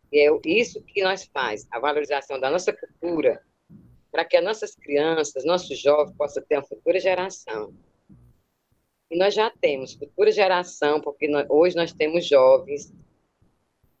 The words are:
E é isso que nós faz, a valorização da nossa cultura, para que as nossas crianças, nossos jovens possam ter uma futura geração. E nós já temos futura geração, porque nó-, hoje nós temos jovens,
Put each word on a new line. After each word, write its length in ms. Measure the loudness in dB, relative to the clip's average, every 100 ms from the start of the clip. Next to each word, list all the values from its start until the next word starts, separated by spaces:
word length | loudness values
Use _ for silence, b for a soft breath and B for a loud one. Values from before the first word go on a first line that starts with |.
| _
E 60 | 4
é 220 | 4 2
isso 380 | 0 0 -2 -6
que 200 | -10 -4
nós 220 | -2 -2
faz, 420 | -6 -4 -4 -6 -10
a 80 | -6
valorização 600 | -2 -2 -2 -4 -6 -6
da 120 | -2
nossa 220 | -2 -2
cultura, 720 | -6 -10 _ -6 0 0 -2 _ _ _ -20 _ _ _
para 140 | -8
que 120 | 0 0
as 80 |
nossas 300 | 0 -4 -10
crianças, 680 | -12 -4 0 0 0 -4 -4
nossos 340 | -2 -2 -2 -2
jovens 360 | 2 2 0 -4
possam 260 | -6 -6
ter 120 | -4 -4
uma 80 |
futura 360 | -4 -6 -2 0
geração. 760 | 0 -2 -4 -10 -12 -10 -10 -16 _ _ _ -20 _ _ _ _ _ _ _ _ -6
E 60 | 0
nós 160 | 0
já 160 | 2 -2
temos 460 | 0 -2 -2 -8
futura 360 | -14 -8 0 2
geração, 720 | 4 2 0 -4 -2 0 0
porque 260 | -4 -6 -2
nó-, 180 | -2 2
hoje 260 | 4 4
nós 180 | 2 -4
temos 340 | -2 -2 -2 2
jovens, 640 | 6 6 6 2 -12 -12 -20 _ _ _ _ _ _ _ _ _ _